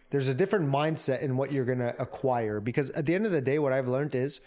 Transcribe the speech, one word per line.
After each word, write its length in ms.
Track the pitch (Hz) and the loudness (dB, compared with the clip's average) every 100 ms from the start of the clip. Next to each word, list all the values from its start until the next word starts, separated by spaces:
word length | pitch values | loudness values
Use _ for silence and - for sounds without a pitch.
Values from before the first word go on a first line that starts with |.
| - | -2
there's 180 | 139 131 | 0 0
a 60 | |
different 360 | 131 190 208 143 | 2 2 2 2
mindset 500 | 143 156 160 139 127 | 2 2 0 0 0
in 160 | 143 127 | 0 0
what 160 | 139 | 0
you're 120 | 139 123 | 0 0
gonna 280 | 123 120 - | 0 -2 -4
acquire. 600 | 123 - 131 120 110 107 | -8 -2 0 0 0 -2
Because 300 | 113 147 131 | -2 -2 -2
at 160 | - 151 | -2 0
the 80 | |
end 120 | 180 220 | 0 2
of 60 | |
the 80 | 156 | 0
day, 160 | 131 151 | 2 2
what 140 | 139 | 2
I've 160 | 131 123 | 2 0
learned 260 | 131 151 | 0 0
is 260 | 127 135 - | 0 -2 -4